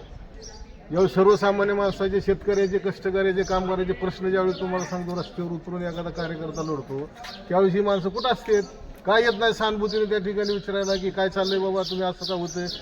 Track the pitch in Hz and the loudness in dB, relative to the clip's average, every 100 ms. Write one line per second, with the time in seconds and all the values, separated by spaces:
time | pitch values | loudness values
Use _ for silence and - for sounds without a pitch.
0 | - - - - - - - - - 165 | -10 -18 -16 -16 -18 -16 -18 -18 -4 2
1 | 185 180 190 208 202 202 202 202 202 185 | 4 6 8 8 4 2 2 2 0 0
2 | 196 196 196 190 - 196 196 190 190 - | 0 0 2 0 2 2 2 2 -2 -2
3 | 190 190 190 190 190 185 185 185 185 185 | -2 2 2 2 0 0 0 0 0 -2
4 | 185 185 185 190 185 180 185 180 175 180 | -2 -2 0 2 2 0 -2 -2 -2 -4
5 | 175 180 - - 175 165 180 175 175 165 | -4 -4 -6 -6 -6 -6 -6 -6 -4 -6
6 | 170 170 165 160 160 151 160 147 131 135 | -6 -6 -6 -6 -6 -6 -4 -4 -4 -8
7 | 151 - - - - 180 190 185 202 196 | -8 -12 -14 -14 0 4 4 4 2 2
8 | 180 202 247 - - 208 185 - - - | 0 -2 0 -2 2 2 2 -8 -16 -8
9 | - 220 240 202 226 214 220 214 208 214 | 2 4 4 4 2 2 0 0 -2 0
10 | 208 208 190 202 202 202 - 196 190 190 | 0 0 0 -2 0 -2 -2 -2 0 0
11 | 190 185 190 - 190 190 190 190 175 185 | -2 0 0 0 0 0 0 0 -2 -2
12 | 185 175 185 185 170 180 175 - | -2 -4 -4 -4 -4 -6 -8 -8